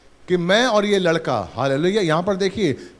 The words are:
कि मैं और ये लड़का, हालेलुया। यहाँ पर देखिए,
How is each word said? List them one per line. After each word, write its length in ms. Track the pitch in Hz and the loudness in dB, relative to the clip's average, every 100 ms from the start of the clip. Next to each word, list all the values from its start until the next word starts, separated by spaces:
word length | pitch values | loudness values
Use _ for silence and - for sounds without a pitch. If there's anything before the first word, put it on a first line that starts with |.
| - - - | -20 -14 -4
कि 100 | 180 | -2
मैं 280 | 170 208 254 | 2 2 2
और 200 | 214 208 | 2 2
ये 140 | 202 | 2
लड़का, 500 | 175 165 160 117 82 | 2 0 0 -4 -4
हालेलुया। 480 | 110 135 135 175 214 | -2 -2 0 0 0
यहाँ 220 | 170 156 | 0 0
पर 120 | 185 190 | 0 -2
देखिए, 560 | 196 226 170 - - | -2 0 -2 -2 -8